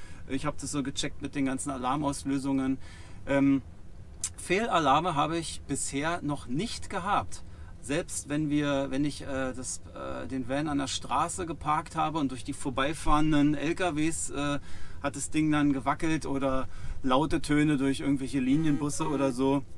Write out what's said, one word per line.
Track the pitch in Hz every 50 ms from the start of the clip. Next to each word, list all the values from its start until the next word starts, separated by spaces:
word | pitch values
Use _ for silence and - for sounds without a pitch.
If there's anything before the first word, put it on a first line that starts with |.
| - - - - -
ich | - 131 135 151
hab | 147 -
das | - 143 135
so | 147 147
gecheckt | 127 139 - - 156 131 - -
mit | 143 139 -
den | 147 135
ganzen | 131 131 127 - 143
Alarmauslösungen. | 135 123 127 127 139 151 147 139 139 - - 139 139 139 131 139 135 135 131 131 135 - - - - - - - - - -
Ähm, | - 139 139 139 139 139 131 - - - - - - - - - - - - - - -
Fehlalarme | - - - 175 208 233 233 190 170 151 135 139 156 170 185 160
habe | 143 156 156 165
ich | 170 156 - - - -
bisher | - 139 - - - 135 139 151 165 170 - -
noch | 147 143 - -
nicht | 110 123 156 220 240 - - - -
gehabt. | 208 185 170 208 196 135 - - - - - - - - - - - -
Selbst | - 123 143 170 - - - - -
wenn | 135 147 151 156 143
wir, | 147 147 147 143 - 139 139 -
wenn | 135 135 147
ich, | 147 139 -
äh, | - 143 135 135 131 - -
das, | - 127 - - - - - -
äh, | 131 131 135 131 127 131
den | 120 131 131 120 117
Van | 135 143 156
an | 156 143 143
der | 139
Straße | - - - - - 120 139 160 170 - 185 180
geparkt | 160 156 - - 151 151 165 160 - -
habe | 165 156 156 151
und | 165 143 127
durch | 131 110 -
die | - 135
vorbeifahrenden | - - 139 120 135 135 151 156 - - 156 151 151 156 156 151 147 143 151 147
L | 143 139 160 170
K | 180 185 175 147
Ws, | 151 156 165 156 - - -
äh, | - 139 143 143 143 139 - - - - - - - - -
hat | 143 -
das | 143 - -
Ding | - 156 156 156
dann | 151 147 147 147
gewackelt | 135 131 117 139 151 - 165 160 160 147 -
oder | 143 139 135 139 135 135 131 131 - - - - - - - -
laute | 131 131 139 160 - 170 156
Töne | - - 147 151 151 151 151
durch | 131 135 139 131 151
irgendwelche | 156 139 143 131 135 123 131 139
Linienbusse | 127 131 139 160 160 151 143 135 143 147 - - 160
oder | 151 143 135 139 135
so, | 120 123 135 135 139 139 139 - -